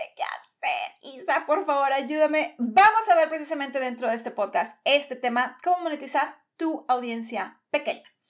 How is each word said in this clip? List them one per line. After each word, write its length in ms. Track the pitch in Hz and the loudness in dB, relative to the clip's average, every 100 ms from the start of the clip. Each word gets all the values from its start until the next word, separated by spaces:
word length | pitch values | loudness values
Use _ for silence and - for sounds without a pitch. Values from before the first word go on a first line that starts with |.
| - - | -12 -8
qué 80 | |
hacer. 920 | - - - _ - 123 - - 277 | -8 -8 -14 _ -4 -4 -6 -12 -18
Isa, 320 | 262 - 285 294 | -10 -2 -2 0
por 200 | 311 302 | -2 0
favor, 280 | 277 277 | 0 2
ayúdame. 640 | 269 254 302 302 302 302 - | 0 -2 2 2 2 -2 -4
Vamos 500 | 240 277 427 440 440 | 2 8 8 6 4
a 80 | 339 | 4
ver 140 | 311 | 4
precisamente 500 | 320 294 302 277 269 | 0 -6 -6 -4 -4
dentro 280 | 254 233 247 | -4 -4 -2
de 80 | 226 | -2
este 160 | 214 | -4
podcast 480 | - 196 190 170 - 254 | -4 -2 -2 -4 -2 2
este 300 | 285 285 254 | 2 0 -4
tema, 440 | 247 233 254 - | -2 0 -2 -2
cómo 200 | 349 359 | 0 0
monetizar 580 | 339 302 269 285 311 - _ - | 0 -6 -2 -2 -2 -6 _ -6
tu 300 | 320 311 - | -4 -4 -2
audiencia 760 | 254 240 233 226 214 190 - _ | -2 -2 -6 -6 -6 -8 -12 _
pequeña. 400 | 294 294 - - _ | -4 -4 -8 -14 _